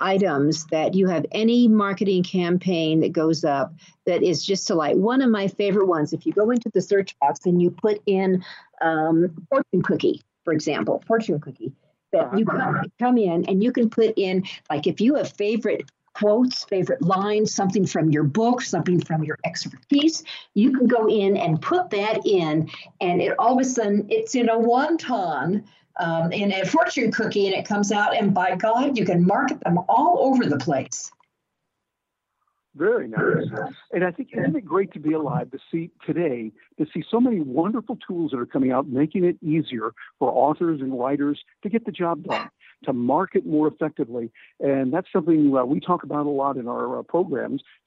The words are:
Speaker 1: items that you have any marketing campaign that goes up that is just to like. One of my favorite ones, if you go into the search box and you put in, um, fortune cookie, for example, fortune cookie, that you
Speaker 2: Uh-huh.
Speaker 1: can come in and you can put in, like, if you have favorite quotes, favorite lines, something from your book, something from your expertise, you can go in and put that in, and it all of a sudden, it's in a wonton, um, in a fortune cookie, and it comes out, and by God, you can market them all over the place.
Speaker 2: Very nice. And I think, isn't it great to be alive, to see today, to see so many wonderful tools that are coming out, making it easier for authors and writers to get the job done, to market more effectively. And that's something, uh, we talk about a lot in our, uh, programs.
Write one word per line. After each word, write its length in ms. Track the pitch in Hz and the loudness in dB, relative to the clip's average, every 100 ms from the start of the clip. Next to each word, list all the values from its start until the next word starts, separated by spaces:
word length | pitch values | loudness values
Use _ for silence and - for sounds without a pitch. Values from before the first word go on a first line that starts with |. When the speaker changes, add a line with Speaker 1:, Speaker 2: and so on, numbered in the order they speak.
Speaker 1:
items 640 | 185 190 196 139 147 160 - | 0 2 2 2 0 0 -4
that 280 | 160 151 | -2 0
you 120 | 190 190 | 2 2
have 180 | 165 - | 0 -4
any 380 | 214 226 240 240 | 0 2 4 6
marketing 560 | 214 196 185 208 185 | 4 2 0 0 0
campaign 760 | 180 185 175 180 185 170 156 160 | 0 0 0 0 0 0 2 2
that 120 | 151 | 2
goes 320 | 165 160 160 | 0 0 0
up 280 | 160 139 151 - - _ | 0 0 -4 -8 -20 _
that 200 | - 175 | -2 0
is 200 | 180 151 | 2 0
just 220 | - 190 - | -2 -4 0
to 80 | |
like. 220 | 170 151 - | 0 0 0
One 260 | 208 262 | 2 2
of 80 | 254 | 2
my 160 | 214 196 | 2 -2
favorite 400 | - 202 202 190 | -2 0 2 2
ones, 260 | 160 147 | 2 0
if 140 | 160 160 | -2 -2
you 60 | |
go 180 | 196 214 | 0 2
into 180 | 247 226 | 0 0
the 80 | 185 | -2
search 340 | - 202 196 - | 2 0 0 0
box 260 | 139 156 185 | 0 0 2
and 160 | 175 | 4
you 80 | 175 | 2
put 320 | 175 214 208 | 2 -2 0
in, 400 | - 190 190 180 - - - - | 0 0 2 0 -2 -20 -20 -4
um, 640 | 165 160 160 165 175 160 175 | -2 0 2 2 2 -2 -2
fortune 340 | - - 185 | -2 0 -2
cookie, 380 | - 156 - - _ _ | 0 0 0 -2 _ _
for 80 | 170 | -2
example, 520 | 156 156 143 147 - - | -2 -2 -2 -2 -4 0
fortune 320 | 226 220 151 | -2 0 -4
cookie, 320 | 147 - 120 - _ _ - | -6 -12 -14 -14 _ _ -2
that 240 | 170 - 196 | 0 2 0
you 80 | - | 0
Speaker 2:
Uh-huh. 340 | 185 - 151 | 0 -2 -2
Speaker 1:
can 100 | 185 - | -6 -4
come 180 | 247 240 | 2 2
in 280 | 190 170 | 2 0
and 180 | - 190 | 0 2
you 80 | 240 | 2
can 200 | 254 226 | 2 0
put 240 | - 220 220 | 2 0 2
in, 260 | 190 190 190 - - | 0 0 -2 -10 -6
like, 200 | 151 175 | -2 -2
if 120 | 165 | 2
you 140 | 226 | 2
have 180 | 285 139 | 2 -2
favorite 540 | - 208 226 208 - - _ _ | -4 -2 0 -2 -4 -6 _ _
quotes, 500 | - 208 220 254 - | -2 2 4 2 -2
favorite 360 | - 190 175 175 | -4 -2 -2 0
lines, 540 | 175 190 202 214 214 | 0 0 0 0 0
something 320 | - 196 202 185 | 0 0 0 0
from 240 | 180 156 | 2 2
your 140 | 151 | 2
book, 360 | 151 214 226 240 | 2 2 2 0
something 400 | - 180 175 175 | -2 -4 0 0
from 220 | - 156 | 0 -4
your 160 | 151 - | -4 -6
expertise, 800 | 165 - - - - 285 320 320 - - - | -8 -8 -10 -14 0 2 2 0 -10 -18 -6
you 240 | 202 247 262 | 2 2 4
can 120 | 233 | 4
go 200 | 233 220 | 4 4
in 280 | 220 196 202 | 2 2 2
and 260 | 170 156 | 0 -2
put 280 | - 359 359 | 0 -2 -2
that 360 | 202 208 208 220 | -4 -2 -2 2
in, 420 | 190 156 160 160 - - - | 2 2 0 -2 -8 -20 -6
and 220 | 180 175 | -2 0
it 140 | - - | 0 2
all 140 | 233 | 2
of 80 | 254 | 2
a 40 | |
sudden, 400 | 254 240 208 208 202 | 0 -2 0 0 0
it's 240 | 220 - | -2 -2
in 140 | 254 226 | 0 2
a 80 | 226 | 2
wonton, 1080 | 233 247 302 320 - 226 175 139 151 208 - _ _ - | 2 2 2 -2 -2 -4 -2 -2 -2 -4 -6 _ _ -6
um, 320 | 170 165 170 | -2 0 -2
in 180 | 208 202 | -2 -2
a 140 | 190 | -2
fortune 480 | 180 320 339 277 220 | 0 2 2 0 -2
cookie, 340 | - 185 208 196 | 0 -2 0 0
and 80 | |
it 120 | 185 - | -2 -2
comes 260 | 208 202 | -2 0
out, 240 | 208 208 - | 0 0 0
and 180 | 196 | 0
by 220 | 180 185 180 | 2 0 0
God, 420 | - 233 285 240 | 0 0 0 0
you 60 | |
can 200 | 185 170 | 0 2
market 360 | 180 226 - - | 4 2 0 -4
them 180 | - 170 - | -2 0 2
all 300 | 233 349 679 | 2 4 4
over 260 | 269 254 | 4 2
the 140 | 175 147 | 2 0
place. 540 | 160 131 - - - _ _ _ _ _ _ _ _ _ _ _ _ _ _ _ _ | 0 -2 -4 -12 -14 _ _ _ _ _ _ _ _ _ _ _ _ _ _ _ _
Speaker 2:
Very 340 | 139 190 233 113 | -4 0 0 -2
nice. 380 | - - - - - - - - | -2 0 0 -2 -8 -10 -12 -8
And 120 | 175 | -2
I 80 | 180 | -2
think, 180 | 170 - | -4 -8
isn't 220 | 226 - | -4 -2
it 100 | 269 | -2
great 280 | 185 185 196 | -2 -2 -2
to 80 | 165 | -4
be 120 | 151 | -2
alive, 380 | 156 139 123 123 | -2 -2 -4 -6
to 80 | - - | -12 -8
see 200 | 165 170 _ - | -6 -6 _ -6
today, 460 | 151 165 120 110 _ _ - | -2 -2 -2 -8 _ _ -6
to 80 | 151 | -6
see 80 | 165 - | -4 -2
so 100 | 226 | 0
many 200 | 254 202 | 2 0
wonderful 560 | 139 131 185 233 - 240 - | -2 0 0 -2 -6 -12 -8
tools 240 | 175 156 | -4 -4
that 80 | 131 | -4
are 80 | 120 | -4
coming 240 | 139 127 | -2 0
out, 160 | 127 123 | 0 -2
making 360 | 127 156 202 | -2 0 2
it 120 | 175 - | 0 0
easier 500 | 160 160 - 117 110 - - - | -2 -2 -2 -6 -8 -8 -20 -4
for 120 | 127 | -2
authors 500 | 127 139 151 170 151 | 2 2 2 -2 -2
and 180 | 131 131 | -4 -4
writers 440 | 127 139 143 147 - _ | -2 -2 -2 -4 -10 _
to 60 | 202 | -4
get 180 | 220 226 | -4 -4
the 40 | |
job 320 | 151 170 165 | -4 -4 -4
done, 260 | 185 - - _ - _ | -6 -6 -8 _ -20 _
to 80 | - | -4
market 520 | 123 120 151 190 190 | -2 2 2 2 -2
more 220 | 131 151 151 | 0 0 0
effectively. 640 | 156 156 - 120 120 117 _ - - | 0 -6 -4 -6 -6 -10 _ -20 -4
And 320 | 139 135 131 | 0 0 0
that's 160 | 160 190 | -2 -2
something, 440 | 190 160 160 143 131 | -2 2 4 4 4
uh, 80 | |
we 160 | 123 165 | 2 -2
talk 240 | - 175 | 0 -4
about 220 | 135 147 147 | -2 -4 -2
a 40 | |
lot 260 | 139 139 131 | 0 -2 -2
in 120 | 120 | -6
our, 320 | 120 120 123 | -6 -4 -6
uh, 20 | |
programs. 600 | 117 170 185 123 117 135 - _ | -2 -2 0 -2 -4 -8 -10 _